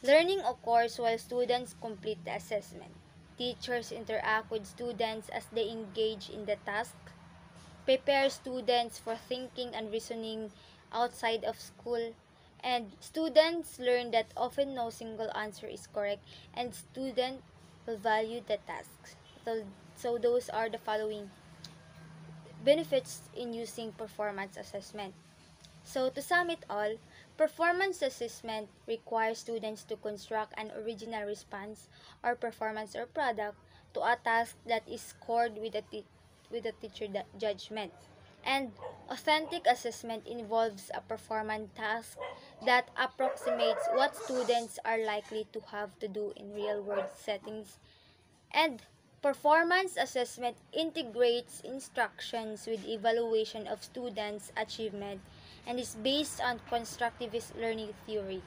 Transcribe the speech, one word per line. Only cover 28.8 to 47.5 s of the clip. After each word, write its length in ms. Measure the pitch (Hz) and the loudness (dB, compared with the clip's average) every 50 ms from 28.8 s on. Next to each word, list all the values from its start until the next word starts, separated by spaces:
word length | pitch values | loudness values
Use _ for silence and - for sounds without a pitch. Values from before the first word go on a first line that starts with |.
| - - | -6 -4
requires 500 | 226 226 - - 233 226 220 220 226 220 | -4 -4 -2 0 2 2 4 2 2 -2
students 460 | - - 226 226 202 214 220 208 - | -4 -4 -4 -2 -2 -4 -6 -6 -8
to 100 | - 220 | -8 -10
construct 640 | 202 - 214 208 196 - - 226 220 214 208 - - | -6 -4 -6 -6 -6 -6 -2 -2 -2 -2 -2 -6 -10
an 140 | 214 214 214 226 | -8 -8 -8 -6
original 400 | 214 226 233 196 220 226 226 214 | -6 -6 -6 -6 -8 -6 -4 -4
response 640 | 208 208 214 208 - - - 196 196 214 214 - - - - - - - - _ - | -4 -4 -6 -8 -8 -12 -10 -8 -8 -10 -12 -14 -18 -20 -20 -20 -20 -20 -18 _ 0
or 100 | 240 240 | 0 0
performance 640 | 240 - 233 226 - 226 220 214 214 214 196 - | 0 -2 -6 -4 -2 -4 -2 -2 -4 -6 -6 -6
or 100 | - 233 | -6 -6
product 480 | 247 - 320 285 254 226 208 208 208 202 - - - - - - - - | -4 -2 2 2 2 2 2 -2 -4 -6 -10 -20 -20 -20 -20 -20 -8 -4
to 60 | - | 2
a 160 | 170 214 240 233 | 4 4 4 4
task 380 | - 233 226 226 233 226 - - - | 4 4 4 4 4 2 -4 -16 -2
that 160 | 220 233 220 - - | 0 0 0 0 -4
is 100 | 220 220 | -10 -10
scored 540 | - - - - - - 233 233 233 240 214 | -10 -14 -16 -12 -4 0 4 4 4 2 0
with 200 | 214 220 226 202 | -4 -6 -4 -4
a 60 | 214 | -4
ti-, 280 | 208 - - 214 190 - - - - - - - - - | -6 -4 -12 -12 -12 -12 -20 -20 -20 -20 -20 -20 -14 -8
with 160 | 214 233 202 | -8 -4 -4
a 60 | 226 | -4
teacher 340 | 214 - - 208 - - 220 | -6 -6 -14 -14 -8 -8 -8
da-, 240 | 202 196 202 196 - - 196 | -4 -4 -6 -6 -6 -8 -4
judgment. 540 | 220 214 208 190 - - 214 220 208 170 - - - - - - - - - - - | -2 -2 -2 -2 -6 -8 -6 -6 -6 -8 -10 -16 -20 -20 -20 -20 -20 -20 -20 -6 0
And 280 | 247 269 277 269 233 196 - - - - - - - | 0 2 2 0 -2 -8 -10 -12 -12 -12 -12 -10 -8
authentic 560 | 254 254 - 320 302 311 311 294 330 339 - | -8 0 4 4 4 4 4 0 -4 4 6
assessment 600 | 240 247 240 - 233 220 - - 233 226 220 - | 6 4 6 2 -6 -6 -6 -6 -6 -6 -6 -6
involves 640 | - 233 240 226 202 220 226 226 220 202 196 - - - | -8 -8 -8 -4 2 4 4 4 4 0 -4 -10 -8 -8
a 60 | - | -8
performance 680 | - - 226 214 - - 220 220 214 214 214 214 220 196 - | -4 -6 -8 -8 -4 -4 -2 -2 0 -2 -4 -4 -4 -10 -8
task 420 | - 220 208 220 233 226 - - - - - - - - - - - 220 | -4 -2 -2 -2 -2 -4 -10 -12 -10 -10 -10 -10 -12 -16 -20 -16 -2 4
that 260 | 247 247 254 247 - - | 6 6 6 4 2 -2
approximates 880 | - 254 254 - - 262 - - - - - 640 - - - 622 - - 679 | -2 -2 -2 2 0 0 0 0 0 0 0 2 4 4 4 4 2 2 2
what 220 | - 262 269 294 - | 4 6 4 4 2
students 640 | - - - 262 254 247 214 240 233 233 226 - - - | -4 -6 -2 0 0 4 4 4 2 2 -2 -10 -4 0
are 140 | 220 226 226 220 | 0 2 2 2
likely 420 | 214 208 208 208 - 220 220 214 202 | 0 0 -2 -4 -4 -6 -6 -6 -6
to 80 | - 220 208 - | -8 -10 -10 -8
have 280 | - 208 208 196 190 - | -6 -6 -6 -8 -8 -8
to 80 | - | -8
do 260 | 208 190 208 208 202 - | -6 -4 -4 -4 -4 -6
in 180 | - 202 202 208 | -10 -12 -10 -6
real-world 560 | 208 208 208 208 208 196 202 202 196 190 190 - | -4 -2 0 -2 -2 -2 -2 -2 -2 -2 -4 -8
settings. 640 | - - - 208 190 - - | -8 -4 -4 -4 -4 -4 -10